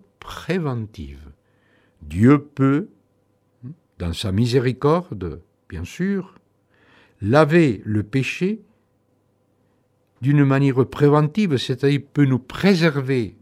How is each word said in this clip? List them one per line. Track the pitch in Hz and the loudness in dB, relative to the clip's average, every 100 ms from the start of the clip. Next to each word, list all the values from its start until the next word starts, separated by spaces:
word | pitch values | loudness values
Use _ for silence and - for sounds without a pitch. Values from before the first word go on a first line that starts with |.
| _ - - | _ -20 -18
préventive. | - - 180 151 120 107 - 69 67 71 71 _ _ _ _ _ _ | -12 -6 -4 -4 -6 -10 -14 -16 -18 -20 -20 _ _ _ _ _ _
Dieu | 76 82 120 143 | -8 2 6 6
peut, | 120 - 135 143 214 _ _ _ _ _ _ _ 123 - _ - | 2 -2 0 0 -4 _ _ _ _ _ _ _ -20 -20 _ -10
dans | 87 | -8
sa | 85 98 | -6 -4
miséricorde, | 95 120 127 123 117 143 170 180 107 87 69 - _ - | -2 0 0 0 0 0 0 -2 -10 -10 -10 -18 _ -16
bien | 82 | -14
sûr, | 92 - 185 196 - _ _ _ _ _ _ _ _ - | -12 -6 -4 -4 -8 _ _ _ _ _ _ _ _ -8
laver | 101 143 156 170 151 98 104 | 0 2 4 4 2 0 -4
le | 107 | -4
péché | 104 135 123 - 185 214 - _ _ _ _ _ _ _ _ _ _ _ _ _ _ _ | -2 -4 -4 -4 -4 -4 -12 _ _ _ _ _ _ _ _ _ _ _ _ _ _ _
d'une | 127 147 | 0 2
manière | 139 135 139 127 135 | 4 2 2 2 -2
préventive, | - 143 147 151 185 202 131 | 2 2 4 2 0 0 -2
c'est-à-dire | - 127 143 143 - | -4 -2 0 -2 -2
peut | - 139 | 0 2
nous | 123 | 2
préserver | - - 190 185 165 139 131 131 98 - | -4 -2 2 2 2 0 -2 -2 -4 -8